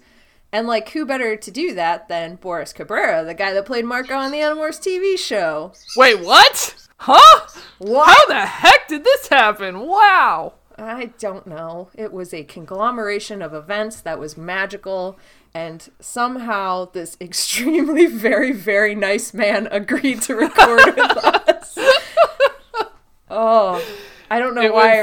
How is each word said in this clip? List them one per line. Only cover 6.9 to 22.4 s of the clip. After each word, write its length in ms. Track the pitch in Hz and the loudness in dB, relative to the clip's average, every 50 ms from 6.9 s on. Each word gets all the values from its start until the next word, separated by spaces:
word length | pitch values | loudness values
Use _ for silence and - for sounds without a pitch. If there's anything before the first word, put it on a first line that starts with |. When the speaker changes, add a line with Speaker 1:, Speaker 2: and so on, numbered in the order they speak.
| _ _ | _ _
Speaker 2:
Huh? 460 | - - 269 370 554 640 622 - - - - - - - _ - | 0 6 8 10 10 10 10 8 6 -2 -16 -20 -20 -20 _ -14
Speaker 1:
What? 300 | 185 202 233 277 302 349 | -6 -2 0 4 6 8
Speaker 2:
How 180 | 381 480 587 - | 8 8 8 6
the 180 | - 233 196 | 4 -2 -4
heck 420 | - - - - 349 494 523 - - | -6 -4 2 4 6 6 6 4 -2
did 160 | 311 294 302 | -10 -2 0
this 240 | 480 554 539 - - | 2 2 2 0 0
happen? 520 | 294 269 226 214 208 208 196 190 180 190 | 2 2 2 2 0 -2 -6 -10 -10 -10
Wow. 720 | 233 320 370 415 427 403 381 349 277 226 175 160 160 - - _ _ _ _ - | -8 -2 2 4 4 6 6 4 2 2 0 -2 -6 -10 -14 _ _ _ _ -18
Speaker 1:
I 280 | 220 226 226 254 240 226 233 - | -14 -14 -12 -12 -12 -14 -14 -12
don't 280 | - 202 190 - - | -12 -12 -10 -12 -14
know. 420 | 190 156 156 165 165 165 175 185 - _ | -16 -16 -14 -14 -14 -14 -14 -16 -18 _
It 180 | - 220 208 185 | -14 -14 -12 -12
was 200 | 185 180 175 - | -14 -14 -12 -14
a 120 | 160 143 | -14 -16
conglomeration 1000 | - - 180 160 - 190 190 214 240 240 233 214 202 202 202 202 - 220 196 170 | -16 -18 -20 -18 -14 -10 -6 -4 -4 -4 -4 -6 -6 -6 -8 -8 -10 -12 -12 -12
of 100 | 151 156 | -12 -12
events 460 | 151 151 170 202 208 214 220 220 - - | -14 -12 -8 -8 -8 -8 -8 -10 -12 -12
that 160 | 170 160 139 | -12 -10 -10
was 180 | 147 151 151 | -12 -14 -14
magical, 800 | 160 160 180 185 190 196 196 202 196 - 190 190 190 185 190 190 _ _ _ _ _ _ _ - | -14 -12 -10 -8 -6 -6 -8 -10 -12 -12 -10 -8 -8 -8 -10 -12 _ _ _ _ _ _ _ -14
and 340 | 165 165 165 160 165 - - _ _ | -14 -12 -12 -14 -18 -20 -20 _ _
somehow 880 | - - - 247 240 247 254 254 233 240 214 196 196 190 185 185 185 180 - | -20 -12 -8 -6 -6 -6 -6 -8 -8 -8 -6 -6 -4 -4 -6 -6 -8 -10 -12
this 240 | 185 170 175 - - | -14 -14 -14 -16 -18
<laughs> 20 | |
extremely, 840 | 180 175 185 - - - - - 247 285 311 339 285 302 311 294 349 | -18 -12 -8 -8 -6 -6 -6 -4 -4 -2 0 0 0 0 2 2 2
very, 460 | 302 226 220 208 233 277 - 254 254 277 | 2 2 -2 -2 -2 0 0 0 -2 -4
very 420 | 196 180 214 202 202 214 208 208 | -6 -4 -2 0 0 0 0 -2
nice 400 | 214 196 190 202 208 - - - | -4 -4 -2 -2 -4 -6 -8 -8
man 340 | 196 220 202 233 196 220 - | -4 -2 -2 -2 -2 -4 -4
agreed 520 | - 208 202 - 254 277 - 269 247 214 - | -6 -6 -6 -4 -4 -4 -2 -4 -4 -4 -6
to 120 | - 254 | -6 -4
record 460 | 214 - - - - - 466 466 480 539 - - | -4 -4 0 4 4 4 6 6 6 6 6 4
with 20 | 508 | 2
us. 800 | - - - - - - - - - - - - - - - - 466 | 0 0 0 0 0 0 0 2 2 0 0 -2 -4 -14 -12 0 2
Speaker 2:
<laughs> 60 | 539 523 605 622 - - 640 640 - - - | 2 2 2 0 -2 0 0 0 0 2 0